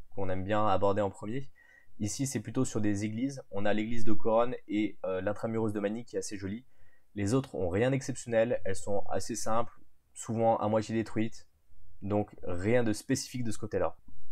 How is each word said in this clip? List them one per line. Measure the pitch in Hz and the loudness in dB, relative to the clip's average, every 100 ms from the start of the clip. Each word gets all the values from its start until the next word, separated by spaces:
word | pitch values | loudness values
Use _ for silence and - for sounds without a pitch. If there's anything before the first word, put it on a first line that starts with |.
| - | -6
qu'on | 98 95 | -2 0
aime | 95 | 0
bien | 95 107 107 | 0 0 2
aborder | 95 101 101 | 2 2 2
en | 98 | -2
premier. | - 104 131 - - - - - - | -6 -8 -6 -8 -12 -20 -20 -16 -8
Ici, | 104 - 135 | -6 -4 -4
c'est | 113 | -6
plutôt | 113 131 | -4 -4
sur | 127 113 | -2 0
des | 104 101 | 0 0
églises. | 107 110 139 135 - | -4 -4 -6 -8 -6
On | 98 | 0
a | 104 | 2
l'église | 104 110 120 | 2 4 8
de | 110 | 10
Coron | 117 113 113 120 - - | 10 8 4 2 -4 -4
et, | 104 101 - | -2 -2 -4
euh, | 92 92 | -6 -4
l'intramuros | 95 - 113 110 110 | -4 -4 -4 -2 -2
de | 104 | -2
Manille | 101 117 | -4 -6
qui | 117 | -8
est | 98 | -8
assez | - 98 | -8 -8
jolie. | 95 113 - - - - - | -8 -8 -12 -18 -18 -18 -14
Les | 101 101 | -6 -2
autres | 131 135 | -2 -4
ont | - 90 | -4 -2
rien | 98 127 | 0 0
d'exceptionnel, | 139 - - 120 113 120 - | -2 -6 -10 -2 0 2 2
elles | 98 | 2
sont | 98 101 101 - | 0 2 4 4
assez | 98 - | 2 -2
simples, | 110 - 117 110 - - - _ | -2 2 2 0 -4 -20 -20 _
souvent | - - 113 113 113 | -14 -6 0 0 2
à | 104 | 0
moitié | 110 107 | 0 -2
détruites, | 113 107 113 113 - - _ - - - - | -4 -2 -2 -2 -4 -14 _ -14 -10 -8 -8
donc | 101 104 104 - | -2 -2 -2 -6
rien | - 87 101 120 | -4 -2 2 2
de | 107 | 2
spécifique | 101 - 131 - 123 | -2 -4 -6 -6 -4
de | 117 | -2
ce | - | -2
côté-là. | 107 95 82 - - - - | -2 -2 -2 -4 -4 0 0